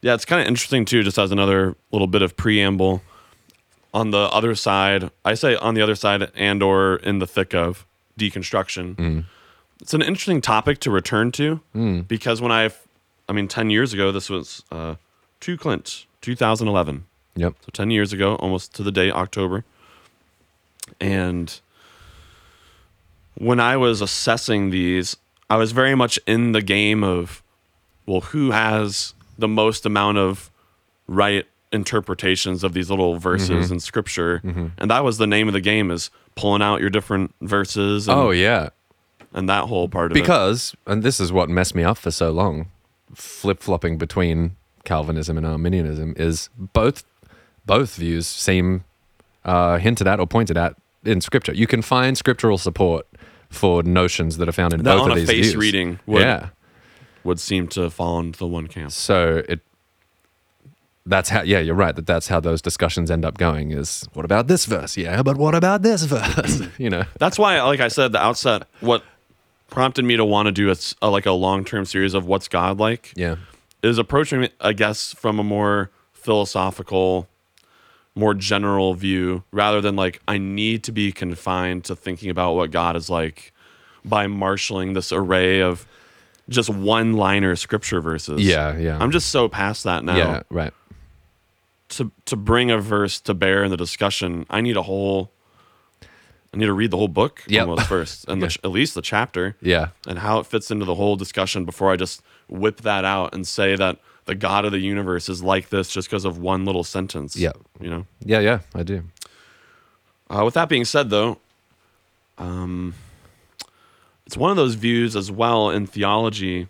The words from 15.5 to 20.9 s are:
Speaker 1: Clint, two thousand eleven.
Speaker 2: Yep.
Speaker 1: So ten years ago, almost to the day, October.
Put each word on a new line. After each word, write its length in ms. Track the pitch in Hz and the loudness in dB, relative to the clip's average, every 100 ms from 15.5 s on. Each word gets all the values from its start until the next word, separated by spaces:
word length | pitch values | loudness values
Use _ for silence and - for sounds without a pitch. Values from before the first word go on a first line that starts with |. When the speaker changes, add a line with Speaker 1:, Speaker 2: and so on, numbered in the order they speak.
| 175 | -6
Speaker 1:
Clint, 500 | 160 98 - - - _ | -4 -4 -6 -16 -16 _
two 120 | - | -10
thousand 340 | 123 113 110 110 | -2 0 2 2
eleven. 360 | 98 78 71 90 _ _ - | 0 0 -4 -12 _ _ -4
Speaker 2:
Yep. 180 | 85 - | -4 -4
Speaker 1:
So 80 | - | -18
ten 180 | - 104 | -6 -2
years 220 | 110 104 | 0 0
ago, 240 | 98 98 107 | 0 0 0
almost 380 | 95 92 - - | -2 -4 -6 -8
to 60 | |
the 100 | 101 | -4
day, 180 | 98 92 | 0 0
October. 540 | - 92 - 95 98 - _ _ _ _ _ _ _ _ _ _ _ - | 0 -4 -4 -4 -4 -8 _ _ _ _ _ _ _ _ _ _ _ -20